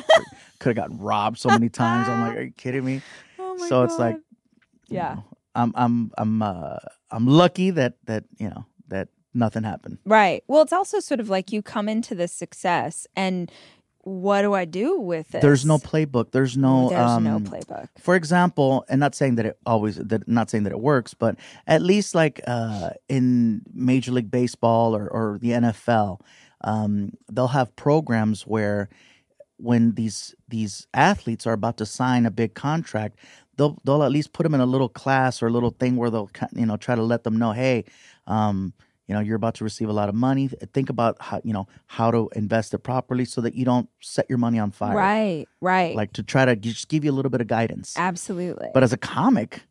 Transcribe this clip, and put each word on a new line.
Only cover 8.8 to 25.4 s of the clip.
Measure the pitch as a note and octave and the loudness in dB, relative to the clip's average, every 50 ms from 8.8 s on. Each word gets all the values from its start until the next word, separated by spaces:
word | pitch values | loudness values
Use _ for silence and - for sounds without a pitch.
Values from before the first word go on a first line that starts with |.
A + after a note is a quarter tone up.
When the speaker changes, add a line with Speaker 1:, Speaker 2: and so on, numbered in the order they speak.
| - | -14
Speaker 2:
that | - G2+ G2 F#2 - _ _ _ _ - | -10 -8 -8 -8 -8 _ _ _ _ -2
nothing | B2 A#2 G#2+ - A#2 | 0 0 0 0 -2
happened. | A2 G#2+ F#2 - - - - - - | -6 -6 -8 -10 -12 -14 -16 -8 -2
Speaker 1:
Right. | F#3+ A3 A3 G#3 F3+ D3 - - | 4 4 6 6 4 2 -2 -2
Well, | - C4 D#4 D#4 | 2 4 4 4
it's | - E4 | 4 2
also | F4+ G4 - - G4+ | -2 -2 -2 -4 -6
sort | - - D4 A3+ | -4 -4 -4 -4
of | G#3+ G#3 | -4 -2
like | F#3+ F#3+ F#3 - | -4 -4 -4 -4
you | G#3+ G#3 | -6 -8
come | G3+ - - A3 G#3 | -6 -6 -6 -4 -4
into | G#3+ A3 A3+ A#3 - A#3 | -2 -2 -2 -4 -4 -4
this | F3 F3 F3 | -4 -4 -6
success | - - F3 - - - - F#3 F3 D3+ A2 C#3+ - - - - - | -6 -8 -14 -14 -10 -6 -2 0 0 0 -2 -4 -8 -10 -14 -10 -6
and | F#3+ F#3+ F#3+ F#3 F3+ F3 E3+ - - - - _ _ _ _ _ _ - | -4 -2 -2 -2 -2 -4 -8 -10 -16 -20 -20 _ _ _ _ _ _ -14
what | F#3+ F#3+ F#3 F3+ G3 G3+ G3+ G3+ | -12 -8 -4 0 0 2 2 2
do | G#3 G3+ | 2 2
I | F#3+ F3+ | 0 -2
do | E3 E3 F#3 A3 D4+ G4 F4+ | -2 -4 -4 -2 -2 -2 -2
with | A3 F3 E3+ D#3+ D#3 - | -2 -4 -4 -6 -6 -6
this? | - - | -2 4
Speaker 2:
There's | - C#3+ C#3+ C3 C3+ | 6 6 6 6 4
no | D#3 D#3 | 4 2
playbook. | D3 - - - D#3 D#3 C#3+ C3+ A#2+ A2+ - | 2 2 0 0 0 0 0 0 -2 0 0
There's | - C3 C3+ B2+ A#2+ | 0 0 0 2 2
no, | C3+ C3+ C3 C3 C3 B2+ B2 | 2 4 4 4 4 4 2
Speaker 1:
There's | A#2 A#2+ A#2+ A#2+ A#2 A#2 | 2 2 2 4 4 2
no | A2 A2 G#2+ | 2 2 0
Speaker 2:
um, | G#2+ G#2 | -2 -4
Speaker 1:
playbook. | G2+ - - - - - - - - _ _ | -6 -8 -12 -12 -12 -14 -14 -14 -16 _ _
Speaker 2:
for | - - F3+ | 0 2 2
example, | F#3 D#3+ D3 F3 F3+ F3+ F3+ - - C#3+ C3 C3+ B2+ - | 2 2 2 2 4 4 4 4 2 2 4 2 0 0
and | - C3+ C3+ | 0 0 2
not | D3 C#3 - | 2 2 0
saying | - D3 C3+ A#2+ | 0 0 2 2
that | A#2 A2 | 2 0
it | G#2+ - _ - | -2 -4 _ -2
always, | B2 A#2 A2 G#2+ G#2+ G2 | 0 0 2 2 0 -4
that, | - - D#2 G#2+ G#2+ - | -4 -4 -2 -2 -2 0
not | - A2+ A#2 A2 - | 0 0 0 0 0
saying | - A2 G#2 | -2 -2 -2
that | G2 | -2
it | - - | -4 -2
works, | A2+ D3 D3 B2+ A2 - - | 0 2 2 2 0 -2 -6
but | - A2+ A2+ - - - - - - - | -2 -2 -2 -2 -2 -10 -20 -20 -8 0
at | - D#3+ D#3 | 2 2 4
least, | E3 F3+ G3 G#3 G3 - - | 4 4 2 2 2 0 2
like, | F3 D#3+ D3+ - - - | 2 2 2 0 -4 -6
uh, | - A#2+ A#2+ A2+ A2+ G#2+ G2+ E2+ - - - _ - | -4 -4 -2 -2 -4 -4 -6 -6 -8 -8 -10 _ -2
in | C3+ C3 B2+ B2+ B2 A#2+ A#2+ A2+ G#2+ - - - - | 0 2 2 4 4 4 2 2 0 -2 -6 -10 -8
Major | - B2+ B2+ B2+ C3+ A#2+ B2+ B2 | -4 0 2 2 2 0 0 -2
League | B2+ A2+ G2+ | -2 -2 0
Baseball | - B2 B2 A#2+ - - - A#2 A#2 A2+ A#2 A2+ A2 | 0 0 0 0 0 0 2 4 4 4 4 2 2
or, | G#2 G#2 - | 0 -2 -4
or | - A2 A2+ G#2+ G#2 G2 | -4 -2 -2 -4 -4 -4